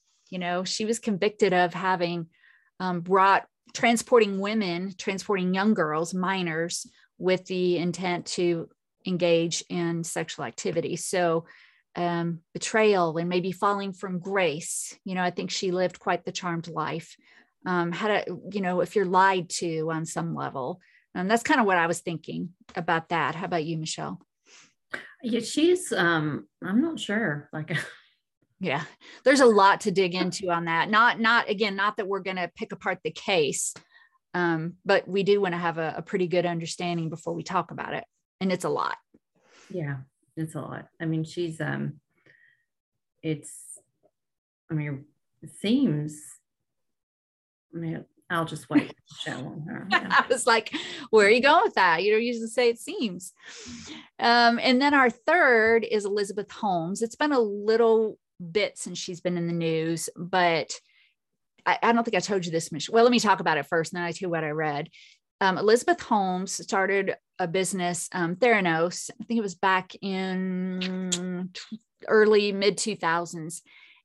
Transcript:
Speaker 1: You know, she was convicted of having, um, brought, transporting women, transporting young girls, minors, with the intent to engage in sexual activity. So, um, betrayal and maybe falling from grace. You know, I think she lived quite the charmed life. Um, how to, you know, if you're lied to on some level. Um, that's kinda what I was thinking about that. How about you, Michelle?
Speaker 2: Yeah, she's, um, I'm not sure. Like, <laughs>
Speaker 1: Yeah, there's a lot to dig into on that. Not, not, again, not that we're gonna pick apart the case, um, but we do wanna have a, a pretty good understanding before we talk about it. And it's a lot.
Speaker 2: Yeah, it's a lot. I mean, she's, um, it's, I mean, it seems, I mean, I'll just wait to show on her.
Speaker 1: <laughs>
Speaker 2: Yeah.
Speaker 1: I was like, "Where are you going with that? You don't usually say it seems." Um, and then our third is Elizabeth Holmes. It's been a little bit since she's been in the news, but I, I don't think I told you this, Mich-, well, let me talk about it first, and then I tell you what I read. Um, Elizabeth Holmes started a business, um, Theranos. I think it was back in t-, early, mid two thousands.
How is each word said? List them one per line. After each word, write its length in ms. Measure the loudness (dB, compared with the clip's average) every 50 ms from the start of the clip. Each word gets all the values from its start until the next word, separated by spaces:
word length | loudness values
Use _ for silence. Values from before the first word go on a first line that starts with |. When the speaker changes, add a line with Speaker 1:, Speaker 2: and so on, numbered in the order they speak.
| _ _ _ _ _ _
Speaker 1:
You 80 | -10 -6
know, 240 | -4 -2 -2 -2 -2
she 220 | -4 -4 -4 -2
was 120 | -2 -2 -2
convicted 560 | -2 -2 -2 0 0 -2 2 2 2 4 6
of 220 | 6 4 4 2
having, 520 | -2 0 0 0 0 0 -2 -2 -4 -6 -8 _ _ _ _ _ _ _ _ _ _
um, 220 | -6 -4 -4 -4
brought, 440 | -2 2 4 6 6 6 6 4 2 -2 _ _ _ -16 -6
transporting 640 | 0 2 2 2 2 2 4 4 6 6 4 2 -2
women, 560 | -2 -2 -2 -2 -2 -2 -2 -4 -6 -8 -10 -8
transporting 560 | -6 -6 -4 -4 -2 -2 0 0 2 0 2
young 220 | 2 2 2 2
girls, 400 | 2 2 0 0 -2 -2 -2 -2
minors, 720 | -2 -2 -2 -2 -2 -2 -2 -2 -2 -4 -4 -4 -8 -10 -14 _ _ _ _ _ _
with 260 | 0 0 0 0 -2
the 320 | -4 -4 0 0 2 2 2
intent 480 | 0 -2 -2 -2 -2 -2 -2 -4 -4
to 420 | -6 -4 0 0 0 0 -2 -4 -8 _ _ _ _ _ _ _
engage 580 | -4 -2 0 2 4 4 4 2 0 -2 -6 -6 -6
in 340 | -4 -4 -2 -2 -2 -4 -6
sexual 420 | -6 -6 -6 -6 -6 -8 -10 -10
activity. 500 | -10 -10 -6 -6 -4 -2 -2 -2 -4 -6
So, 500 | -6 -6 -4 -2 0 2 2 2 0 -2 -6 -14 -20 -20 _ _ _ _ _ _
um, 440 | -4 -4 -2 -2 -2 -2 -4 -6 -8 -12 _ _
betrayal 600 | -10 -8 -2 0 2 4 4 4 4 2 0 0 -2
and 100 | -4 -2
maybe 220 | -2 -2 -2 -2
falling 420 | -4 -2 0 0 0 0 -4 -6 -8
from 240 | -10 -10 -8 -8 -6
grace. 800 | -6 -2 0 0 0 0 -2 -4 -8 -8 -8 -8 -10 -10 -14 -14 _
You 80 | -6 -4
know, 80 | -2
I 80 | -2 -2
think 220 | -2 -4 -6 -6
she 180 | -6 -4 -4 -2
lived 300 | 0 0 0 -2 -2 -4
quite 260 | -2 -2 -2 -2 -4
the 60 | -8
charmed 380 | -10 -8 -6 -6 -6 -6 -6 -8
life. 460 | -6 -6 -4 -4 -6 -8 -10 -12 -20 _ _ _ _ -20 _ _ _ _ _ -2
Um, 240 | 0 0 0 0
how 160 | -2 -2 0 0
to, 180 | 0 0 -2 -4 -8 -10 -10 -8
you 100 | -6 -4
know, 200 | -2 0 0 0
if 140 | -2 0 0
you're 100 | 0 0
lied 440 | 4 4 6 6 6 4 2 -2 -4 -6 -6
to 320 | -4 -4 -4 -2 -2 -2
on 140 | -4 -4 -4 -6
some 260 | -6 -6 -6 -4 -6
level. 480 | -6 -6 -6 -6 -6 -6 -6 -8 -10 _ _ _ _ _ _ -8
Um, 140 | -6 0 0
that's 160 | 0 0 2
kinda 200 | 2 2 4 4
what 140 | 4 4 4
I 80 | 2
was 140 | 2 0 -4
thinking 500 | -4 -8 -8 -8 -10 -10 -8 -8 -8 -10 -12 _ _ -12 -10
about 340 | -6 -2 0 -2 -2 -2 -2
that. 260 | -2 -2 0 -2 -2
How 100 | -6 -6
about 180 | -4 -4 -2 -2
you, 140 | -2 -4 -6
Michelle? 420 | -6 -6 -8 -8 -8 -10 -10 -12 -14 _ _ _ _ _ -20 -20 -20 _ _ _ _ _ -12 -12 -12 -18 -20 _
Speaker 2:
Yeah, 200 | -6 -4 -4 -2
she's, 520 | -4 -4 0 2 4 4 4 2 0 -2 -2
um, 540 | 0 2 2 2 2 0 -2 -4 -4 -8 -12 _ _ -8
I'm 180 | 0 2 2
not 180 | 2 2 -2 -4
sure. 480 | -4 -4 -2 -2 0 -2 -2 -4 -8 -10 -10
Like, 240 | -10 -6 -4 -4 -4
<laughs> 100 | -4 -6 -12 -18 _ _ _ _ _ _ _ _ _ _ _ _
Speaker 1:
Yeah, 220 | -4 -4 -2 -4 -4 -8 -14 _ -20 -20 -20 0 _
there's 160 | 4 6 8
a 40 | 8
lot 360 | 8 8 8 8 6 6 4
to 100 | 2 0
dig 240 | 2 2 2 2 2
into 340 | 0 -2 -2 -2 -4 -2 -2
on 160 | 0 0 0
that. 240 | 0 0 0 0 2
Not, 300 | 4 6 6 4 4 2
not, 300 | 2 4 4 4 2 2
again, 260 | 0 0 0 -2 0
not 220 | 0 -2 -2 -2 -2
that 100 | -4 -4
we're 140 | -4 -4
gonna 280 | -4 -6 -4 -4 -4 -6 -6
pick 160 | -10 -12 -10
apart 280 | -10 -6 -4 -4 -4 -4 -6
the 80 | -8
case, 640 | -8 -6 -2 0 2 2 2 2 -2 -4 -6 -8 -8 -12 -18 _ _ -20 _ _ _ _ _ _ -4
um, 420 | -2 0 0 0 -2 -4 -6 -8 -8 _
but 240 | 2 2 2 2 0
we 140 | -2 0 2
do 180 | 4 2 2
wanna 160 | 2 0 -2 -2
have 200 | -2 -4 -2 -2
a, 180 | -4 -4 -6 -8
a 40 |
pretty 260 | -8 -6 -4 -2 -2 0
good 180 | 0 0 0
understanding 640 | 0 -2 -4 -6 -8 -8 -8 -6 -4 -4 -4 -4 -6
before 240 | -8 -8 -8 -8 -8
we 100 | -8 -8
talk 280 | -4 -4 -4 -4 -4
about 220 | -8 -12 -10 -8 -8
it. 120 | -10 -10 -12 _ _ _ _ _ _
And 140 | -2 -2 -2
it's 100 | -2 -2
a 60 | -4
lot. 260 | -2 -2 -2 -4 -6 -8 _ _ _ _ _ _ _ _ _ _ _ -20 -20 _
Speaker 2:
Yeah, 280 | -8 -6 -6 -6 -6 -8 -10 -16 _ _ _ _ _ -8
it's 180 | -8 -8 -8
a 60 | -10
lot. 260 | -10 -10 -12 -12 -14 -16 _ _
I 40 | -6
mean, 200 | -4 -2 -2 -4
she's, 340 | -6 -6 -6 -6 -6 -6 -6
um, 400 | -6 -4 -4 -4 -6 -6 -8 -10 _ _ _ _ _ _ _ _ _ _ _ _ _ _ _ _ _ _ _ _ _ _ _ _
it's, 320 | -6 -4 -4 -4 -6 -14 -20 -20 -20 -20 -20 -20 _ _ _ _ _ _ _ _ _ _ _ _ _ _ _ _ _ _
I 20 | -6
mean, 300 | -6 -4 -6 -8 -10 -12 -18 _ _ _ _ _ _ -20
it 100 | -20 -14 -8
seems, 580 | -2 0 2 2 2 2 0 0 -2 -4 -8 -12 -16 -20 -20 -20 _ _ _ _ _ _ _ _ _ _ _ _ _ _ _ _ _ _ _ _ _ _ _ _ _ _ -12
I 20 | -8
mean, 280 | -8 -6 -8 -8 -10 -14 _ _ _ _
I'll 160 | -4 -2 -2
just 240 | -4 -6 -10 -10 0
wait 180 | 2 2 2 0
to 280 | -6 -18 _ _ -16 -12
show 160 | -10 -8 -8 -8
on 280 | -10 -10 -10 -12 -12 -10
her. 200 | -12 -12 -4 -2
Speaker 1:
<laughs> 40 |
Speaker 2:
Yeah. 160 | 0 0 0 2
Speaker 1:
I 160 | 2 2 2 2
was 180 | 0 0 4 4
like, 260 | 4 2 2 -2 -8 -10 -10 -10 -12 -14 -4 4
"Where 180 | 6 8 8 8
are 20 |
you 120 | 8 6
going 240 | 6 6 6 6 6
with 100 | 4 4
that? 280 | 4 4 6 4 4 4
You 100 | 4 2
don't 100 | 2 2
usually 240 | 0 -2 -4 -6 -4
say 220 | 0 2 4 4
it 100 | 2 2
seems." 540 | -4 -10 -6 -4 -4 -4 -4 -8 -12 -16 -18 _ -20 -20 -18 -16 -16 -16 -16 -16 -16 -16 -16 -18 -18 -20 _ -2
Um, 420 | 2 4 6 6 6 6 4 4 2
and 180 | 2 4 4
then 120 | 4 4 6
our 160 | 6 4 4
third 760 | 2 0 _ 2 4 6 6 6 6 6 6 6 6 4 4
is 220 | 2 0 -2 0
Elizabeth 440 | -2 -2 -2 -2 -4 -4 -8 -8 -10
Holmes. 500 | -10 -6 -4 -2 -2 -2 -2 -4 -4 -4
It's 160 | -4 -6 -2 -2
been 160 | 0 2 2
a 60 | 2
little 800 | 2 0 -2 -2 0 2 4 4 6 6 6 4 4 0 -2 -8 _ _ _ _ -14 -6
bit 260 | -2 -2 -2 -2 -4 -8
since 200 | -12 -10 -10 -10
she's 240 | -8 -10 -10 -6
been 160 | -4 -2 -2 -2
in 100 | -2 -2
the 60 | -2
news, 560 | -2 0 0 0 0 0 -2 -2 -4 -6 -8 -10 -10
but 600 | -8 -2 2 4 4 4 4 2 0 -4 -8 -14 -14 _ _ _ _ _ _ _ _ _ _ _ _ _ _ _ _
I, 140 | 0 0 2
I 120 | 2 2 2
don't 100 | 2 2
think 140 | 0 -2 -2
I 20 |
told 260 | -2 0 -2 -2 -2
you 60 | -2
this, 180 | -2 -4 -4 -4
Mich-, 200 | -8 -8 -8 0
well, 160 | 4 6 6
let 60 | 6
me 80 | 6 4
talk 200 | 4 4 2 2
about 180 | 2 2 2 2
it 80 | 0
first, 280 | 0 0 -2 -2 -2 -4
and 40 | -6
then 80 | -6
I 60 | -6
tell 160 | -6 -6 -4 -4
you 20 |
what 140 | -2 -2 -2
I 60 | -2
read. 400 | -2 -2 -2 -2 -2 -4 -6 -8 -12 -20 -20 -20 _ _ _ _ _ _
Um, 180 | 0 2 2 2
Elizabeth 440 | 4 4 4 4 4 2 0 0
Holmes 500 | 0 0 0 2 2 0 -2 -2 -4 -6
started 640 | -8 -10 -6 -2 0 0 2 2 0 0 0 -2 -4 -6 _ _ _ -6
a 80 | -6 -2
business, 640 | -2 -2 -2 -2 -2 -2 -2 -2 -4 -4 -8 -8
um, 240 | -4 -4 -4 -4 -2
Theranos. 720 | 0 2 4 4 4 2 2 2 2 0 0 -2 -6 -10 -12 -14 -16
I 20 | -8
think 140 | -4 -4 -2
it 60 | -2
was 120 | -4 -4
back 400 | -2 0 2 2 2 0 -4 -12 -10
in 1500 | -8 -6 -4 -4 -4 -4 -4 -4 -4 -4 -4 -4 -4 -4 -4 -4 -6 -6 -6 -6 -4 -4 -4 -4 -4 -6 -6 -6 -8 -8 -10
t-, 260 | -14 -16 -14 -16 -16 -18 _ _ _ -6 0
early, 420 | 2 4 4 6 4 4 2 2
mid 260 | 0 0 0 0 0 0
two 200 | -4 -6 -4 -2
thousands. 640 | -2 0 0 0 -2 -4 -8 -10 -10 -10 -12 -14 -16 _ -20 -20 -20 -20 -20 _